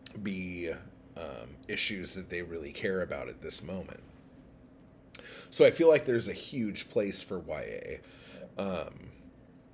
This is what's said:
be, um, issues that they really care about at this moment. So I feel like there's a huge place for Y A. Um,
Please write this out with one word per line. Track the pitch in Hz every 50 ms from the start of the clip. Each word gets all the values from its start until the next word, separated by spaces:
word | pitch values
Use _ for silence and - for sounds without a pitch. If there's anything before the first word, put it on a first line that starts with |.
| - - - 107
be, | 101 104 95 92 92 90 90 87 85 80 78 - - - - - - - -
um, | 82 80 71 65 55 58 65 67 - 87 104
issues | 104 - - - 104 92 87 - -
that | 95 85 -
they | 87 87
really | 87 82 82 82 73 73
care | - - 110 98 95 92
about | 87 73 73 67 64 60
at | - -
this | - - - -
moment. | - 85 95 92 76 - - - - - - - - - - - - - - - - - - - - - - - - - - - - - - - - -
So | - - 147
I | 123
feel | - - 165 160
like | 151 143 -
there's | 131 117 113 92 98
a | -
huge | - - - 151 127 110 101 92 - - -
place | - 117 104 98 95 -
for | - - 98 87
Y | 78 80 76 71
A. | 58 55 53 - - - - - - - - - - - - - - - - -
Um, | 98 95 90 82 - - - - - - - - - - - - - - - - - -